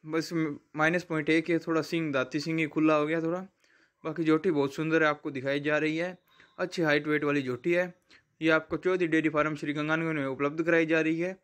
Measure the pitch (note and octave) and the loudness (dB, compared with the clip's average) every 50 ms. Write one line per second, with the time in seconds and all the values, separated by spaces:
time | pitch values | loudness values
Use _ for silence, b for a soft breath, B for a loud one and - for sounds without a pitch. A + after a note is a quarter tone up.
0 | - D#3 D#3 E3 D#3 - F3 E3 D#3+ D3+ C#3+ - _ _ - D3+ D#3 D#3+ E3+ F3+ | -8 -4 -4 -4 -4 -2 -4 -2 -2 -4 -6 -10 _ _ -2 0 0 2 2 0
1 | E3+ - D#3+ D#3 D3 D#3+ D#3+ E3 E3 E3+ E3+ E3 D#3+ E3+ E3 D#3+ D3+ - F3 E3 | -4 -2 -4 -2 2 2 2 2 2 2 -2 0 0 0 -2 -2 0 -2 -2 -2
2 | D#3+ D3+ C#3 C3 B2+ C3 - D3+ C#3+ E3 D#3+ D#3+ D#3+ D3 - D#3+ D#3 D#3 D#3 D3+ | -2 0 0 0 -2 0 -4 -6 -4 -2 -2 -2 -2 -2 0 2 4 4 4 4
3 | D3 D3+ D#3+ E3 D#3+ E3 F3 F3+ F#3+ F#3+ _ b b b b b b b b b | 2 0 -2 -2 -2 -2 -4 -4 -8 -12 _ b b b b b b b b b
4 | - D#3+ D3+ E3 E3 D#3 D#3 D#3 D#3 F#3+ D#3+ C#3+ C#3 C#3 - - D#3 D#3+ D#3 E3 | -10 -8 -4 -2 2 2 2 4 4 2 2 2 0 0 -2 -4 -2 2 2 4
5 | D#3+ D3+ D3 D3 - D#3 C#3 C3 B2 C#3 C#3 D3 C#3+ D3+ D3+ D3+ D#3 D#3 D#3 D#3+ | 4 2 2 0 -6 -8 -8 -4 -2 -2 -2 0 0 0 0 0 0 0 -2 -2
6 | F3 F3+ F3+ _ _ b b b b b b - F#3 F3 - F#3 E3 D3+ D3 D3+ | -4 -6 -8 _ _ b b b b b b -6 -6 -6 -2 -2 2 2 2 2
7 | D3 D#3 D3+ D3 D3 D3 C#3+ C#3+ C3 B2+ B2 B2 - E3+ E3+ F3 F3+ F3+ F3 _ | 2 0 0 0 0 0 0 0 -2 -2 -6 -4 -2 0 0 0 0 -2 -8 _
8 | b b b b b b _ _ D#3+ D#3+ D#3+ D#3 D#3 _ E3+ D#3 - F3+ F#3 F#3 | b b b b b b _ _ 2 2 2 2 2 _ -8 -2 0 0 2 2
9 | F3+ D#3+ D#3 D#3+ D#3 D#3+ D3 D3 D3+ D#3 D#3 D3 - D3 C#3+ D3+ D3+ D3+ D#3 D#3+ | 2 2 2 2 2 2 2 2 0 0 -2 -4 -6 -6 -4 -4 -2 -2 -2 0
10 | E3 D#3+ D#3+ D3+ C#3 C3+ C3 B2+ C#3+ C#3+ D3+ D#3+ E3 E3 E3+ E3 E3 D#3 E3 D#3+ | 0 -2 -2 -2 -2 -4 -2 -2 -2 -2 -2 0 2 4 4 4 4 2 2 2
11 | D#3 D#3+ E3 E3 E3+ F#3 F#3+ _ | 2 0 -2 -2 -4 -6 -6 _